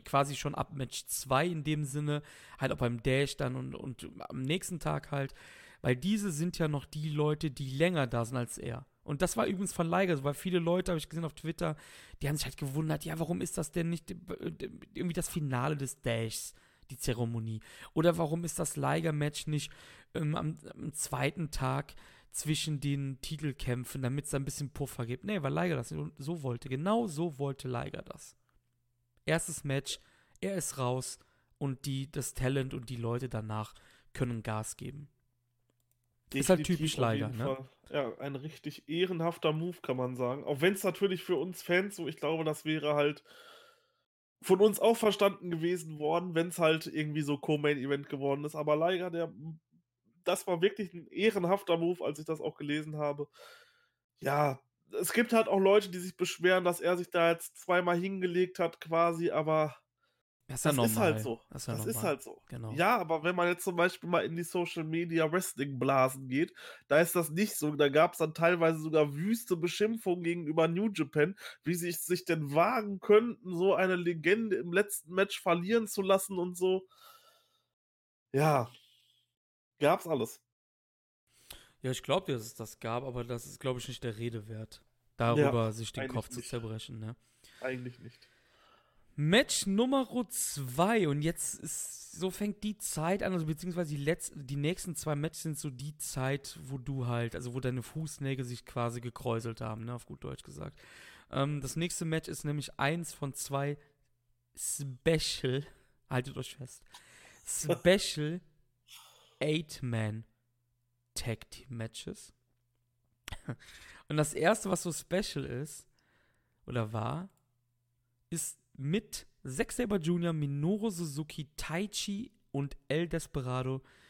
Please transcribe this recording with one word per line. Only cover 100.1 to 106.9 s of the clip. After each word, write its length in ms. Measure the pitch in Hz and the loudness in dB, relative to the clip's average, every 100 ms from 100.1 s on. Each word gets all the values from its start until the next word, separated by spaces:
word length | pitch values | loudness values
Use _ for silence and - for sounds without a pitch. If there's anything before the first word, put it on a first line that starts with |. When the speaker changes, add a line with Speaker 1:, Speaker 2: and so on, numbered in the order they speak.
| 139 | -12
Speaker 1:
Deutsch 200 | 139 131 | -10 -10
gesagt. 360 | - 139 - - - - - - - | -12 -12 -12 -12 -20 -20 -20 -20 -6
Ähm, 300 | - 139 147 | -2 0 -2
das 140 | 131 160 | -4 -4
nächste 300 | 175 - 165 | -4 -2 -2
Match 220 | 160 - | -2 -2
ist 160 | 156 | -6
nämlich 340 | 151 147 - - | -4 -4 -6 -2
eins 340 | 139 170 165 | -2 0 -6
von 200 | - 139 | -8 -8
zwei 440 | - - 139 143 147 - _ _ _ _ _ _ - | -6 -4 -2 -2 -4 -12 _ _ _ _ _ _ -10
Special, 1080 | - - 139 127 - 160 - - 131 131 143 - _ _ _ | -6 -6 -6 -2 2 2 2 -2 0 0 -4 -14 _ _ _
haltet 280 | 127 127 139 | -2 -2 -6
euch 180 | 127 - | -10 -12
fest, 280 | 127 - - | -16 -18 -20